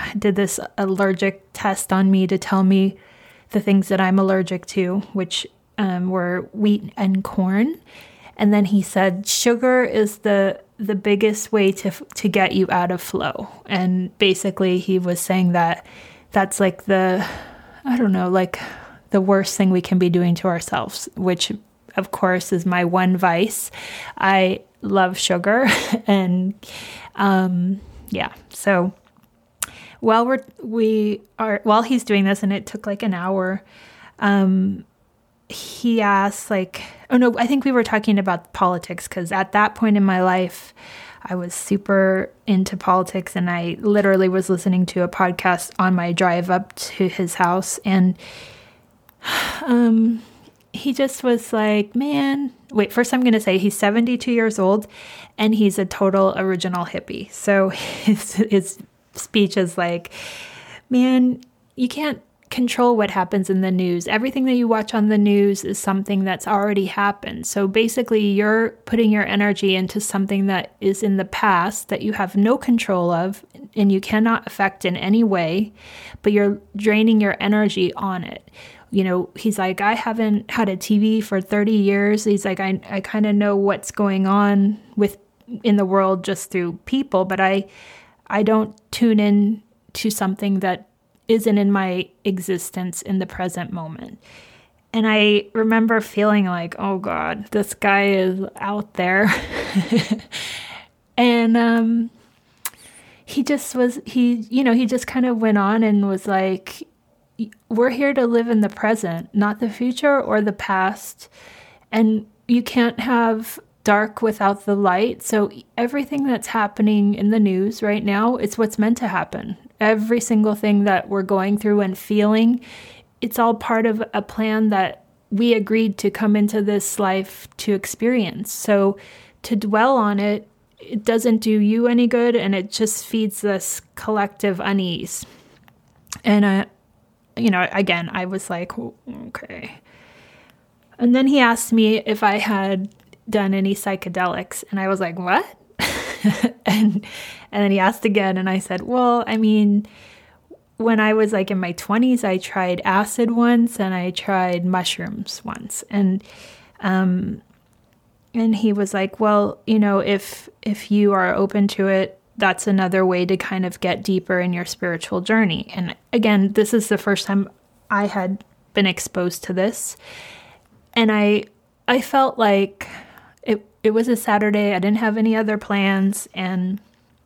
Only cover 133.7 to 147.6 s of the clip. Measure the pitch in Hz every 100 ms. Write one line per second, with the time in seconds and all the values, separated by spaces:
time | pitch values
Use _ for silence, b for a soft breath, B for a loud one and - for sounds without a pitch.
133.7 | - - - - 214 202 - 202 185 -
134.7 | 196 185 170 - - B B B B _
135.7 | _ _ _ _ - 233 208 202 190 -
136.7 | _ _ _ _ _ _ - 233 185 180
137.7 | 196 190 170 170 - 185 190 - 175 175
138.7 | - 233 - - - - - - - -
139.7 | - b b b b b b b b b
140.7 | _ _ - 240 247 269 285 240 233 -
141.7 | 226 214 220 - 214 214 208 208 202 196
142.7 | 190 202 - _ - - 214 190 196 190
143.7 | 196 202 190 185 185 180 - - - -
144.7 | 196 190 196 175 175 185 277 - - _
145.7 | - - - - - 208 - 240 - -
146.7 | 214 214 175 B B B B B 208